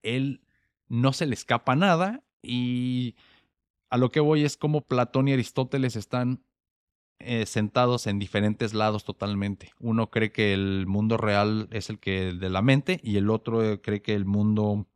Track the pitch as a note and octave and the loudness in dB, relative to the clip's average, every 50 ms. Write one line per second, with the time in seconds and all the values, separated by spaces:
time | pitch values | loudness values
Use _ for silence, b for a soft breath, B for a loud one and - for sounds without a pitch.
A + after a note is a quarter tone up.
0 | - A2 A#2+ C3 C3+ C#3 C3 - _ _ _ _ _ _ _ _ _ - A#2 A#2 | -6 -4 -2 -2 -2 -2 -4 -8 _ _ _ _ _ _ _ _ _ -6 -2 2
1 | B2+ C3+ C3 - E3+ C#3 A2 - - - B2 - - C3 B2+ D3+ F#3+ G3 E3+ D#3+ | 2 2 2 0 -2 -4 -4 -4 -2 -2 -2 0 2 2 2 4 4 4 4 4
2 | F#3 G3 A#3 C#4+ _ _ _ _ - - B2 B2 B2 B2 B2 B2 B2 B2+ B2+ B2 | 2 -2 -4 -8 _ _ _ _ -8 -6 -4 -2 -2 -2 -2 -2 -2 -2 -2 -4
3 | B2 A#2 - b b b b b b b b _ _ _ _ _ _ - B2 B2 | -4 -6 -8 b b b b b b b b _ _ _ _ _ _ -4 0 2
4 | B2+ A#2+ - D#3 D3 D3+ D#3 D3+ D3 C#3+ - - - D3+ D3+ D3 - - C3 B2 | 2 2 2 2 4 4 4 2 2 0 -2 -2 -2 0 0 0 0 0 0 0
5 | A#2+ - - C3+ C3+ C#3 C3+ B2+ A#2 - - C#3 C3 - - C#3 C3 B2+ - A2 | 0 2 2 2 2 2 2 0 0 -2 -2 -4 -4 -2 -2 -2 -2 -2 -4 -6
6 | - - - B2 B2 B2 C3 - _ _ _ _ _ _ _ _ _ _ _ _ | -8 -4 -4 -2 -2 -2 -4 -6 _ _ _ _ _ _ _ _ _ _ _ _
7 | _ _ _ - - A#2+ A#2+ A2+ G#2+ - - A2+ G#2+ G2+ - B2 B2 B2 B2 A#2 | _ _ _ -14 -8 -4 -2 -2 -2 -2 0 -2 -2 0 2 2 2 2 0 0
8 | - G#2+ G2 G2+ G2+ - - G2+ G#2 G#2+ G#2 - A#2+ G#2 A2+ G#2+ G#2+ A2 G#2+ G#2 | -2 -2 -4 -4 -4 -2 -2 0 0 0 0 -2 -4 -2 0 0 0 0 0 -2
9 | - - G2+ - G#2 G2+ G2+ G2 G2+ G2+ G2 - - - _ - A#2 A#2 A2 A#2 | -6 -8 -8 -6 -6 -4 -2 -2 -4 -4 -6 -8 -12 -20 _ -8 -4 -2 0 0
10 | A2 - - A2+ A2 G#2+ - - G#2+ G2+ G2 G2 G2 G2 F#2+ F#2+ F#2+ F#2+ G2 G2+ | -2 0 0 0 0 0 0 0 0 2 2 0 0 0 0 -2 -2 0 0 0
11 | G#2+ A2 A2+ A2 A2 G#2+ G2+ G2+ G#2 G#2+ G#2+ A2 G#2+ - A2 G#2+ - - G#2+ - | 2 2 0 0 2 2 2 2 2 2 0 -2 -4 -6 -8 -10 -8 -8 -12 -8
12 | - G2 F#2+ F#2+ F#2 F#2 F2+ F2 F#2 F#2+ F#2 F#2+ G#2+ C3+ C3+ C#3+ - - F#3 - | -4 -4 -2 -2 -2 -4 -4 -4 -4 -2 0 2 4 4 4 4 2 -2 -4 -4
13 | - A2+ G2+ G2+ G2 G#2 A2 G#2+ - A#2+ A2+ A2+ A2 G#2+ G#2 G2 - - G#2 G2+ | -2 0 0 2 2 2 0 0 -2 -2 0 0 0 0 -2 -2 -4 -4 -4 -4
14 | - - G#2+ G2+ G2 G2 G2+ G#2 G#2 G#2+ G#2+ G#2+ G#2+ G#2 G#2 G#2 G2+ _ _ | -2 -2 -2 -2 0 0 2 2 2 2 2 2 2 0 0 -2 -4 _ _